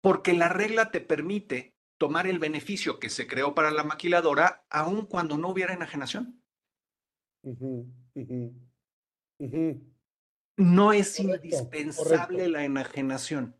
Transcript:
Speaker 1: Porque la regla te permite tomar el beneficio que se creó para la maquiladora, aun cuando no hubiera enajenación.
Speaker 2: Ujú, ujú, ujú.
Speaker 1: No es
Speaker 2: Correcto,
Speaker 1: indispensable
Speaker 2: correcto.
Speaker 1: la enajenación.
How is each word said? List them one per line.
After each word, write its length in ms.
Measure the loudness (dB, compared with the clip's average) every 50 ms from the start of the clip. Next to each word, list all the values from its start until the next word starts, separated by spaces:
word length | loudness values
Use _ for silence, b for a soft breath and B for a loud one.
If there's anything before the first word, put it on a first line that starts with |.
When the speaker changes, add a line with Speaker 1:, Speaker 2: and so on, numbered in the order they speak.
Speaker 1:
Porque 320 | 6 4 4 4 2 2 4
la 140 | 4 4 2
regla 420 | 2 0 -2 0 2 2 0 2
te 100 | 0 -8
permite 760 | -2 -2 -2 -2 -2 -4 -6 -6 -6 -6 -8 -8 -8 _ _ _ _ _ _ _
tomar 280 | -2 0 0 -2 0
el 120 | 0 -2 -2
beneficio 600 | -2 -2 -4 -6 -6 -8 -8 -6 -4 -6 -6 -6
que 80 | -8 -10
se 160 | -8 -8 -8
creó 280 | -6 -4 -2 -2 0 2
para 160 | 2 2 2
la 120 | 2 0 -2
maquiladora, 800 | -4 -6 -6 -2 2 2 4 4 4 4 4 4 4 2 0 _ _
aun 360 | -4 -2 -2 0 -2 -4 -4
cuando 320 | -4 -4 -4 -4 -2 -4 -4
no 100 | -4 -4
hubiera 240 | -4 -4 -4 -4 -4
enajenación. 680 | -6 -8 -8 -8 -8 -8 -6 -8 -8 -10 -10 -14 _ _ _ _ _ _ _ _ _ _ _ _ _ _ _ _ _ _ _ _ _ _
Speaker 2:
Ujú, 440 | -14 -12 -10 -8 -8 -8 -8 -10 -12 -18 -20 -20 _ _
ujú, 400 | -14 -12 -8 -8 -8 -8 -8 -12 -16 -20 _ _ _ _ _ _ _ _ _ _ _ _ _ _ _
ujú. 440 | -8 -4 -2 -2 -2 -2 -2 -6 -12 _ _ _ _ _ _ _ _ _ _ _ _ _ _ 4
Speaker 1:
No 340 | 6 8 8 8 8 8 6
es 240 | 6 2 2 -2
Speaker 2:
Correcto, 280 | -2 -2 -2 -2 -2 -4
Speaker 1:
indispensable 920 | -4 -2 -2 -2 -4 -6 -8 -6 -6 -4 -4 2 4 4 4 4 0 -4
Speaker 2:
correcto. 160 | -2 0 0 0
Speaker 1:
la 120 | 0 -2
enajenación. 920 | -2 -2 -2 -4 -6 -6 -4 -4 -4 -4 -4 -6 -6 -4 -4 -6 -6 -10 _